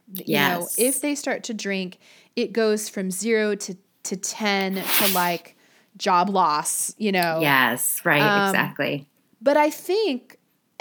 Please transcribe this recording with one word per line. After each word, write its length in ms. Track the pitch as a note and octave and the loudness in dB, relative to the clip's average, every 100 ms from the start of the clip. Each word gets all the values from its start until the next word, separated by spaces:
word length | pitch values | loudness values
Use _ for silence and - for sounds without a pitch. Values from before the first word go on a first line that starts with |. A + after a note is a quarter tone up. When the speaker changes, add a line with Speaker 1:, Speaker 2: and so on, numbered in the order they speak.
| _ | _
Speaker 1:
You 220 | F#3 - D3+ | -12 -2 0
know, 240 | C#3+ F3 | 2 0
Speaker 2:
Yes. 140 | F3 - | -4 0
Speaker 1:
if 220 | B3 C4+ | 0 0
they 120 | D4 | -4
start 300 | C#4+ C#4 G#3+ | -4 -4 -6
to 100 | - | -6
drink, 440 | G#3+ G3+ F#3+ F#3 - _ - _ | -8 -4 -4 -6 -12 _ -20 _
it 180 | - G#3+ | -4 -2
goes 340 | G#3+ A3 G#3+ G#3+ | 0 0 0 -4
from 220 | - F#3+ | -6 -6
zero 440 | F#3 A3 A3 G#3+ G3+ | -4 0 0 0 -2
to, 200 | - F#3 _ _ | -8 -12 _ _
to 120 | - F#3 | -10 -8
ten 580 | - - G#3+ G3 F#3+ F#3+ | -8 -4 0 0 -2 -4
to, 360 | F3 - G#3 | -2 2 2
like, 400 | F#3 F3 E3+ - _ _ _ _ G3 | 2 0 -2 -8 _ _ _ _ -6
job 320 | G3+ F3+ F#3+ | 2 4 4
loss, 640 | F#3+ E3+ D3+ E3+ - - - | 4 4 2 -2 -4 -6 -4
you 120 | G#3 | 0
know? 260 | F#3+ F3 D#3+ | 2 0 2
Speaker 2:
Yes, 600 | D#3 C3+ B2 A#2+ - - | 4 6 4 2 -2 -2
right, 180 | F3 D3 | 0 2
Speaker 1:
Um, 280 | G#3+ G3+ G3 | 4 2 2
Speaker 2:
exactly. 560 | F#3+ - - C#3 C#3+ - _ _ _ | 0 -2 -4 -4 -6 -10 _ _ _
Speaker 1:
but 140 | A#3 D4 | 2 2
I 120 | D4+ | 2
think, 680 | D4+ - G4 G#4 B3 - - _ _ _ - | -2 -4 0 0 -4 -8 -20 _ _ _ -14